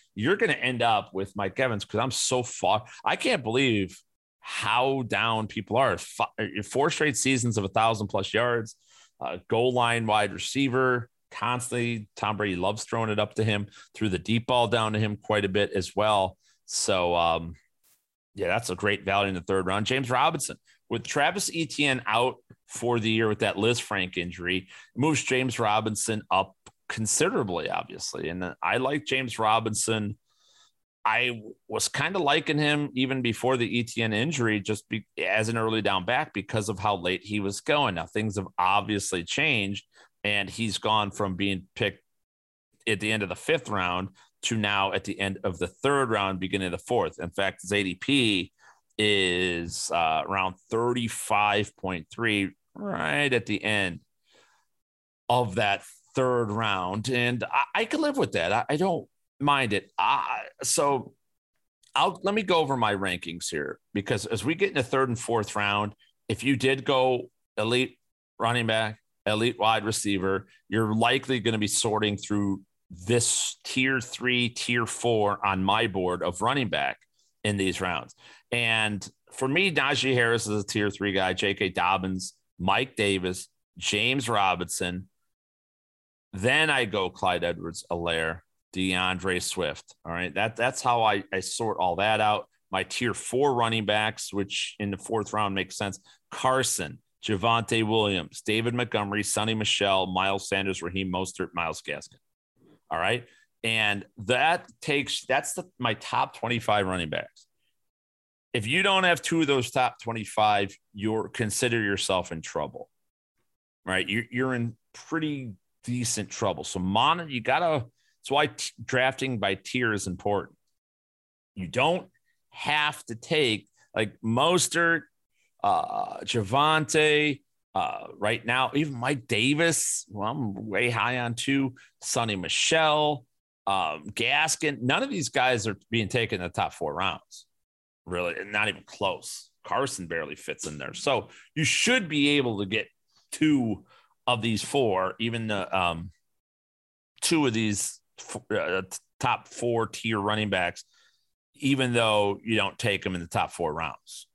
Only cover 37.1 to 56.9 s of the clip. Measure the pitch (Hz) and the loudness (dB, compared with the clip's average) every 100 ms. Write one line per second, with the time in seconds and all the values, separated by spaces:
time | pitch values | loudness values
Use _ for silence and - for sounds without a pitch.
37.1 | 92 104 107 98 98 - 147 127 85 80 | -2 -2 -4 -4 -4 0 2 2 -2 -4
38.1 | 107 107 98 92 - 90 101 101 101 - | -2 -2 -2 -4 0 2 2 2 -2 -2
39.1 | 92 85 - 156 120 98 101 - - - | -4 -4 -2 0 0 -2 -6 -12 -20 -20
40.1 | _ 101 104 95 - 113 92 110 107 104 | _ -2 -2 -2 -4 -4 -2 0 2 0
41.1 | - 101 90 98 92 - - 104 - _ | -2 -4 -2 -2 -4 -6 -2 -2 -2 _
42.1 | _ _ _ _ _ _ _ - 101 107 | _ _ _ _ _ _ _ -2 -2 0
43.1 | 110 98 - - 156 - 104 90 90 95 | -2 -2 -4 0 -2 0 -2 0 -2 -4
44.1 | - - _ - 113 104 101 98 95 - | -8 -20 _ -4 0 2 2 2 0 -4
45.1 | 95 98 98 101 85 87 - 139 143 127 | -4 -4 -2 -4 -4 -6 -2 2 2 2
46.1 | 107 98 92 95 98 92 85 - 120 82 | 2 0 -2 -2 -2 -2 -4 -2 0 0
47.1 | - 87 - 98 - 92 104 95 90 - | -4 -6 -2 -2 -4 -2 0 0 -2 0
48.1 | 139 113 95 98 _ - - _ - 107 | 2 2 2 -2 _ -20 -20 _ 0 2
49.1 | 101 92 90 90 85 85 - - 85 80 | 4 4 4 2 0 -4 -6 -2 0 2
50.1 | 78 73 98 92 90 - 113 120 123 117 | 2 0 0 -2 -4 -6 -2 0 0 -2
51.1 | - - 104 104 104 101 - 92 87 - | -4 0 2 4 2 0 -6 -8 -6 -8
52.1 | - 113 104 98 - _ 190 202 170 165 | -4 0 0 -2 -6 _ -12 -6 -4 0
53.1 | 143 143 120 113 104 104 107 92 78 - | 0 2 0 0 -2 0 0 0 -4 -14
54.1 | _ _ _ _ _ _ _ _ _ _ | _ _ _ _ _ _ _ _ _ _
55.1 | _ - 123 117 92 104 98 - - _ | _ 0 2 2 0 2 0 -4 -20 _
56.1 | - 127 123 113 104 110 95 90 | 0 2 2 0 0 0 0 0